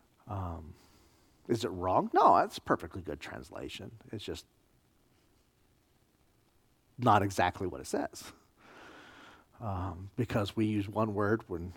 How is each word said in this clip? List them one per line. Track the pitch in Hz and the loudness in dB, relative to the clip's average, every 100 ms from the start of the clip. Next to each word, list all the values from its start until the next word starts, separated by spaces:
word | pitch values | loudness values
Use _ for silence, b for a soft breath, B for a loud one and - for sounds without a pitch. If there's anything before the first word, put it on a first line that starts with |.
| b b - | b b -10
Um, | 98 90 82 80 b b b b b b b - | -8 -6 -8 -12 b b b b b b b -4
is | 107 107 | -2 -2
it | |
wrong? | 90 92 107 220 | -2 2 2 4
No, | 359 - 95 | 6 8 6
that's | 196 - | 4 -2
a | |
perfectly | - - 82 101 | -2 0 -2 -10
good | 82 73 | -8 -10
translation. | - - 65 - 67 - - 113 - | -10 -12 -12 -12 -10 -10 -14 -16 -12
It's | 104 | -10
just | - 78 - _ _ _ _ _ _ _ _ _ _ _ _ _ _ _ _ _ _ _ _ _ _ _ _ - | -8 -10 -12 _ _ _ _ _ _ _ _ _ _ _ _ _ _ _ _ _ _ _ _ _ _ _ _ 2
not | 117 104 | 6 6
exactly | 101 - 90 - 92 | 6 2 2 0 -4
what | 69 | -6
it | - | -4
says. | 208 - - - - _ B B B B B B B B B B - | -4 -4 -8 -18 -20 _ B B B B B B B B B B -10
Um, | 110 95 92 87 98 - | -6 -4 -4 -8 -8 -4
because | 120 117 101 - | 0 0 0 0
we | 107 | 0
use | 104 98 | 0 0
one | 101 110 | 0 0
word | 101 101 110 - | 2 2 2 0
when, | 85 90 | -6 -8